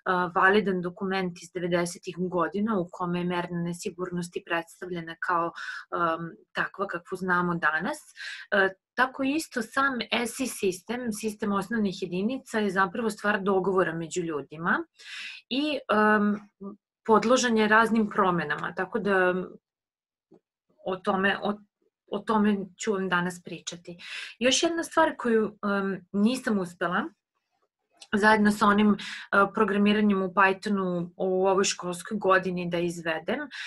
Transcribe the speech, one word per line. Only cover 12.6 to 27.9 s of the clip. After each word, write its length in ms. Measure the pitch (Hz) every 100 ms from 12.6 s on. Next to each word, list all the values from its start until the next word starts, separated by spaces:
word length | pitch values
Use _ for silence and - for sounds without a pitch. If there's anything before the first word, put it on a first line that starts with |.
| 208
zapravo 400 | 190 190 220 226
stvar 300 | 208 208 202
dogovora 520 | 196 190 180 190 165
među 300 | 165 160 180
ljudima 640 | 165 147 139 156 175 285 330 _ - - - - -
i, 300 | 254 302 285 -
em, 440 | 214 214 214 208 208 - - 196 - _ _ -
podložan 500 | - 226 254 240 220
je 120 | 214
raznim 420 | 220 220 226 208
promenama, 640 | - 185 170 147 151 160
tako 240 | 175 180 214
da 360 | 196 190 180 180 180 - _ _ _ _ _ _ _ _ _ _ _ _
o 120 | 185 185
tome, 420 | 208 190 196 -
o, 120 | 202 208 _ _ _ _ -
o 120 | -
tome 380 | - 214 208 196 - -
ću 100 | 220
vam 160 | 190 190
danas 340 | 175 180 180
pričati. 540 | - 170 - 175 175 175 - - - -
Još 240 | 247 262
jedna 220 | 330 330
stvar 300 | 302 - 277 269
koju, 400 | 240 226 208 -
em, 420 | 208 202 196 185 -
nisam 460 | 202 214 254 254 208
uspela 460 | 175 - 175 190 320 _ _ _ _ _ _ _ _